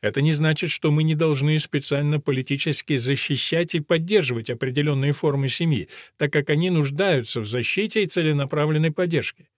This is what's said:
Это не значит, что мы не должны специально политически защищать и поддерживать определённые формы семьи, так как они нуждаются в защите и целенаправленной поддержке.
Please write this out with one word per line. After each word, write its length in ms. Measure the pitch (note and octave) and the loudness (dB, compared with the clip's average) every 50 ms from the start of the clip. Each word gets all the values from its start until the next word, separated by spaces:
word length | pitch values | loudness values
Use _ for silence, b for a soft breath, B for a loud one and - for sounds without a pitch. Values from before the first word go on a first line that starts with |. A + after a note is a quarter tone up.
Это 200 | - G#2+ G2+ - | -2 0 0 2
не 100 | C#3 D#3 | 2 2
значит, 380 | D#3+ D3 D#3 D#3 D#3 D3+ - D#3+ | 2 4 2 2 2 0 -2 -4
что 220 | - - - D#3+ | -4 0 0 2
мы 120 | D3 D3+ D#3 | 2 4 2
не 120 | D#3+ D#3+ | 2 2
должны 420 | D3+ E3 D#3+ D3+ C3 C#3 D3+ D#3 D#3 | 2 2 2 2 2 2 2 2 2
специально 600 | D3+ - - D3 C3 - D3 C#3 D3 D3 D3+ D3+ | 0 0 -2 -4 -2 0 -2 0 0 0 0 0
политически 760 | D3 - C#3 C3 C3 - C#3 C#3 - E3+ D3 - - - D#3 C3+ | 0 0 -2 -2 0 -2 -4 -2 -2 0 0 -2 0 0 -2 0
защищать 760 | A#2 B2+ C#3 C3+ - - D3 B2+ - - - E3 F3 E3+ - | 0 0 0 -2 0 -2 -2 -2 -2 0 0 0 0 0 -2
и 40 | E3+ | -4
поддерживать 720 | D3+ _ F3 E3 E3 E3+ G#3 G#3 E3+ B2+ B2 A2+ A2+ - | 0 _ 0 0 0 2 2 2 2 2 -2 -4 -4 -6
определённые 640 | B2 A#2 - C3 B2+ C#3 D3 D3+ C#3+ C3+ C3+ C#3+ | -6 -4 -4 -2 0 0 0 2 2 0 0 0
формы 360 | C#3+ - - D#3 C#3 C#3 C3+ C3+ | 0 0 0 0 0 0 -2 -2
семьи, 420 | B2 - E3+ E3 D3+ A2 D#2+ B B B B B B _ | -2 -2 0 0 0 0 -2 B B B B B B _
так 140 | D3+ D3 | -4 0
как 180 | - D#3 C3+ - | 0 -2 0 0
они 200 | D3+ D3 E3+ F#3 | 0 0 2 2
нуждаются 720 | F3+ D#3+ D3 C#3 C#3 D3 G3 G3 F3 C3+ A#2 - - B2 | 2 2 0 0 0 0 0 2 2 0 0 -2 -4 -4
в 40 | A2 G#2 | -4 -2
защите 560 | A2 B2 A#2+ - - - G#3 A3 - A3 G#3 | -2 -2 -2 -2 -2 -2 -2 0 0 0 0
и 40 | F3 | 0
целенаправленной 840 | - - D#3+ D#3 D3+ C#3+ C#3 C3+ - D3+ D3+ D3+ D#3 D3+ D#3 E3 | 0 0 2 2 2 0 0 -2 0 0 0 2 2 2 2 0
поддержке. 580 | D3+ - F#3 F3 E3+ D3+ A#2 - - _ - _ _ | 0 0 -2 0 0 0 -2 -2 -8 _ -20 _ _